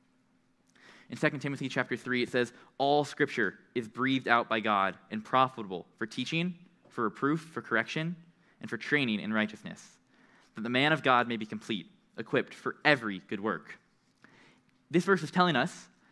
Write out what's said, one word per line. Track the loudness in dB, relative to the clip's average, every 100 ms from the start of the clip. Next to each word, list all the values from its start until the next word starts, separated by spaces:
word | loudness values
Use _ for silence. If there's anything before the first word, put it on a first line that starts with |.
| _ _ _ _ _ _ _ _ -20 -20 -16
In | -2
Second | 0 0
Timothy | -4 -6 -4
chapter | -4 -2 -4
three, | -2 -2
it | 0
says, | 0 0 -4 -14 -2
"All | 2 2
scripture | 2 0 0 2 -2 -2 _ -8
is | -6
breathed | -2 0 0 4
out | 2 2
by | 0
God | 2 2 2 -2 -8
and | -10 0
profitable | 2 2 0 -8 -10 -10 -10
for | -8
teaching, | -6 -4 -2 -4 -6 -16 _ _
for | -4
reproof, | -4 0 0 0
for | -4 -12
correction, | -2 0 0 -2 -4 -6 -14 _ _ -16
and | -10
for | -8
training | 0 0 2 0
in | 0
righteousness, | 0 0 -4 -16 -16 -20 _ _ _ _ _ _ -10
that |
the | -2
man | 2 2
of | 4
God | 4 4 4
may | -4
be | -6
complete, | -8 -6 -6 -6 _ _ -14
equipped | -2 -2 -2
for | -6 -10 0 2
every | 2 0 -6
good | -6 -4
work." | -4 -4 -8 -20 _ _ _ _ -20 -20 -20 _ _ _ -2
This | 2
verse | 4 2
is | 2
telling | 2 4 4
us | 0 -4 -20 _ _